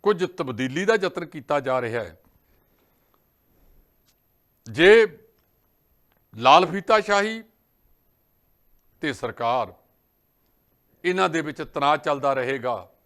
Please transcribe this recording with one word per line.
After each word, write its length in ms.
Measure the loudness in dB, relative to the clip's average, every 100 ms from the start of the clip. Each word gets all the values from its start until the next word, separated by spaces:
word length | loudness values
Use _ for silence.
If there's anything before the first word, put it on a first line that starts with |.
ਕੁਝ 220 | 0 0
ਤਬਦੀਲੀ 600 | -4 -6 -8 -4 -6 -2
ਦਾ 100 | -2
ਯਤਨ 320 | 0 -2 -8 -12
ਕੀਤਾ 340 | -16 -4 -4
ਜਾ 200 | -2 -4
ਰਿਹਾ 240 | -4 -6
ਹੈ। 160 | -8 -16 _ _ _ _ _ _ _ _ _ _ _ _ _ _ _ _ _ _ _ _ _ _ _ _ -12
ਜੇ 480 | 4 6 8 6 -2 _ _ _ _ _ _ _ _ _ _ _ 0
ਲਾਲ 300 | 6 6 6
ਫੀਤਾਸ਼ਾਹੀ 800 | -4 0 0 2 0 0 -6 -12 _ _ _ _ _ _ _ _ _ _ _ _ _ _ _
ਤੇ 120 | -8
ਸਰਕਾਰ, 600 | -6 -10 -4 -2 -2 -4 -12 _ _ _ _ _ _ _ _ _ _ _ _
ਇਹਨਾਂ 240 | -4 -2 -2
ਦੇ 120 | -2
ਵਿੱਚ 220 | -6 -10
ਤਣਾਅ 340 | -10 -2 0 0
ਚੱਲਦਾ 360 | -2 -2 -2
ਰਹੇਗਾ 600 | -2 -4 -6 -6 -8 -12 _